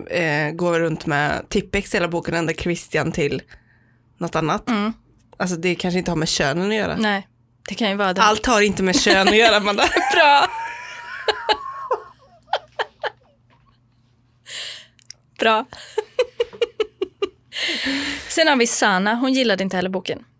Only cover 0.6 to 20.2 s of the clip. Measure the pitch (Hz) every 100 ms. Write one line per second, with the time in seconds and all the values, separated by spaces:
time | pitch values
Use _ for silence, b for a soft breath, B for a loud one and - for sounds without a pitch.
0.6 | 175 170 165 156 - 143 147 - - 202
1.6 | 190 202 196 208 170 165 - 170 165 160
2.6 | 175 170 - 165 135 - 143 131 - b
3.6 | b b b b b _ 170 160 151 202
4.6 | - 214 208 226 _ _ _ - 180 170
5.6 | 180 170 185 180 175 160 160 - 147 160
6.6 | 196 214 185 156 220 196 - _ _ _
7.6 | - 196 220 202 196 185 214 220 - 220
8.6 | 208 202 190 180 - 185 190 214 226 208
9.6 | 202 202 262 339 381 392 302 285 359 -
10.6 | - - - - - - - - - 415
11.6 | - - - 427 - - 523 698 _ -
12.6 | 622 - - _ - - _ _ _ _
13.6 | _ _ _ _ _ _ _ _ B B
14.6 | B B B B - - _ - 226 220
15.6 | 262 - - - 427 - 494 - 466 427
16.6 | 466 - 427 _ 370 _ 392 _ _ B
17.6 | 330 302 269 277 285 285 - 320 320 269
18.6 | 233 - 226 185 202 233 262 262 240 190
19.6 | 196 185 185 185 - -